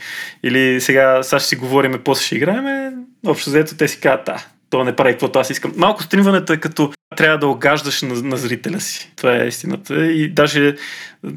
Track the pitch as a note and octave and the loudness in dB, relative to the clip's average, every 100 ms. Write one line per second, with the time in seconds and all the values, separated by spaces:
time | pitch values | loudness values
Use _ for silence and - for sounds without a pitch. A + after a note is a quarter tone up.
0 | - - - - B2+ C3 C3 B2+ B2+ C3+ | -12 -12 -12 -8 -2 2 2 2 2 4
1 | C3+ C3 C3 C#3 - B2+ B2+ C3+ C3 B2+ | 6 4 2 0 0 -4 0 2 2 0
2 | C#3 C3 - A#2 D3+ A3+ C#4 C4+ C4+ B3+ | 0 0 0 -2 0 0 -2 -4 -6 -10
3 | B3 _ G3+ C#3+ - D3 D#3 - D3 - | -16 _ -4 -2 0 0 0 0 -4 0
4 | D3 C3 - - - _ _ C3 B2+ B2+ | 0 0 -2 -10 -12 _ _ -2 0 2
5 | C3 A#2+ C3+ C3+ B2+ - - G3 F#3+ G#3+ | 2 2 0 0 0 -4 -6 0 2 2
6 | D#3+ G3 G3 F#3+ D#3+ D#3 D#3+ D#3 C#3+ - | 0 4 4 4 2 -2 -2 0 -2 -2
7 | _ - D#3 D#3 C#3+ A#2 C#3 D3 C#3+ - | _ 0 2 4 2 0 2 0 0 -4
8 | C3+ A#2+ C3+ B2+ A#2+ B2 A2 - - - | -4 -4 -4 -4 -4 -6 -6 -6 -8 -10
9 | - - C3 A#2+ A#2+ - - - - C#3+ | -14 -2 0 2 0 -4 -6 -8 -4 -2
10 | D#3+ D#3+ D3+ D3+ D3 C#3+ C#3+ C#3+ - - | 0 0 0 2 2 4 2 2 -8 -14
11 | - - - | -18 -16 -12